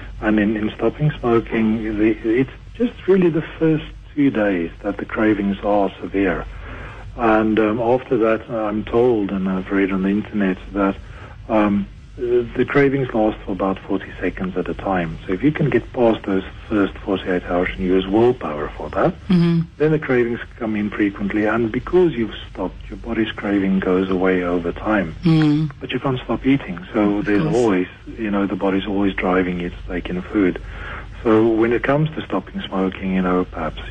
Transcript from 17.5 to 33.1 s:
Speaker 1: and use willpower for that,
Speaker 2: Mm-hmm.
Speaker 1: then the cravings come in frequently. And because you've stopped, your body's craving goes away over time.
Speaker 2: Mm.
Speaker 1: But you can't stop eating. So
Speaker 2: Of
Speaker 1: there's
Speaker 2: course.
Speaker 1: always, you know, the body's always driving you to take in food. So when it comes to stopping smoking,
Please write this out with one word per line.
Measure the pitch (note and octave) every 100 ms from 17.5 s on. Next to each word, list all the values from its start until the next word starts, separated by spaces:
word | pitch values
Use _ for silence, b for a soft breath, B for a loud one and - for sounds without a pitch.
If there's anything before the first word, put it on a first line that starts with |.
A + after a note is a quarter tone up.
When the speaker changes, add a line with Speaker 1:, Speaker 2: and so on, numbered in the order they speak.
| F2+ F#2
Speaker 1:
and | -
use | F#2 F#2 F#2+
willpower | G#2 B2 B2 - D2+ D2 -
for | D#2
that, | F#2+ C#3+ - -
Speaker 2:
Mm-hmm. | F3+ E3+ E3+ E3 -
Speaker 1:
then | D3+
the | D3+
cravings | D#3 B2 A#2 A#2 - -
come | A2+ G#2+
in | G#2
frequently. | - G2+ G2+ G2 G#2 G#2+
And | A#2 A2+
because | A#2+ - F3 F3 A#2+
you've | G#2+ - -
stopped, | - F2+ - -
your | G2+
body's | A#2 A2 G#2+
craving | - G#2 G2+ F#2+ F#2+
goes | F#2+ F#2 F#2+
away | F#2 F#2 F#2
over | F2 F2 E2+
time. | - - G#2+ E2 D#2+
Speaker 2:
Mm. | E3+ D#3+ D3+ D3 D3+ -
Speaker 1:
But | C3
you | B2
can't | C#3 B2+
stop | - A2+ C3
eating. | C#3 - F2 F#2
So | A2 G2+ G2+
Speaker 2:
Of | G2+
Speaker 1:
there's | G2+
Speaker 2:
course. | D#2+ A#2
Speaker 1:
always, | A#2 F#2 F#2 - - F#2+
you | G#2+
know, | G2+ G2
the | G2
body's | G2+ F#2+ G2
always | G2 G2+
driving | F2 F#2+ F#2 F#2 F2
you | F2
to | - -
take | F2+ F2
in | F2+
food. | - G#2+ F2+ E2+ B B B B B -
So | A#2 A2 A#2
when | A2 A#2
it | A#2
comes | - C#3+ D#3 A2
to | -
stopping | F#2+ - G2
smoking, | - F#2+ F#2+ - F#2+